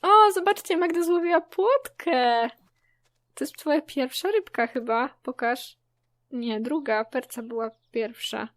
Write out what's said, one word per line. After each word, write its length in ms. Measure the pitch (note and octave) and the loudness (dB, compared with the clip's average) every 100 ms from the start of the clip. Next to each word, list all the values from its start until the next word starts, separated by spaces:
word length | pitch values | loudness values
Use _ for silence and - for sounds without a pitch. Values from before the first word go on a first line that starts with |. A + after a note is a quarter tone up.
O, 300 | F4+ G#4+ G#4 | 8 8 8
zobaczcie, 460 | F#4+ F#4+ G4+ - E4+ | 4 0 0 0 0
Magda 260 | F4+ E4+ | 2 0
złowiła 380 | E4+ F4 E4+ E4+ | 0 0 4 2
płotkę! 1080 | E4+ - G4+ C#5 - _ - B3+ B3 A#3 A#3 - _ _ _ _ _ _ _ - | 0 0 2 2 0 _ -2 2 2 2 0 -6 _ _ _ _ _ _ _ -8
To 80 | |
jest 120 | C#4 - | -8 -6
twoja 260 | D#4 D4 | 0 0
pierwsza 500 | D4 C#4+ B3+ - F#4 | 0 -4 -4 -4 -2
rybka 360 | G#4+ F#4 - A#3 | -2 -2 -4 -4
chyba, 420 | B3+ A#3 A3+ C4 _ | -4 -2 -2 -2 _
pokaż. 540 | - B3+ A#3 B3+ - _ _ _ _ _ _ | -12 -4 -4 -4 -8 _ _ _ _ _ _
Nie, 300 | B3 A#3 G#3+ | -8 -6 -4
druga, 440 | A#3 D#4 C#4 G#3+ A3 | -2 -4 -2 -2 -2
perca 380 | C4 - - | -6 -6 -14
była 280 | A3+ A#3 A3+ A3 _ | -10 -8 -8 _ _
pierwsza. 560 | A3+ A3 A#3 - A3 G#3 | -6 -6 -8 -10 -8 -10